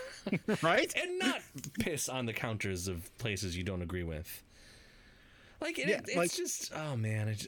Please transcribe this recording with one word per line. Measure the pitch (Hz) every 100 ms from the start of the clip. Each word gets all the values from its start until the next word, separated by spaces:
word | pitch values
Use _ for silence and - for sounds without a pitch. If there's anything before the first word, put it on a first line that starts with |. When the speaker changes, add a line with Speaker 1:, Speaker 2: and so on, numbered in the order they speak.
| - - - 190 - 208
Speaker 1:
Right? | 160 202 311 -
Speaker 2:
And | 359 359
not | 370 254 - 135 143 -
piss | 214 147 -
on | 131 117
the |
counters | 107 120 107 101 90 92
of | 85 - -
places | 117 98 95 87
you |
don't | 92 90
agree | 85 90
with. | 85 76 - - - - - - - - - - - - - -
Like, | 320 -
it, | -
Speaker 1:
Yeah, | -
Speaker 2:
it's | - 170
Speaker 1:
like, | 170
Speaker 2:
just, | 349 349 - -
oh | 151 151 120
man, | 110 110 107
it, | 104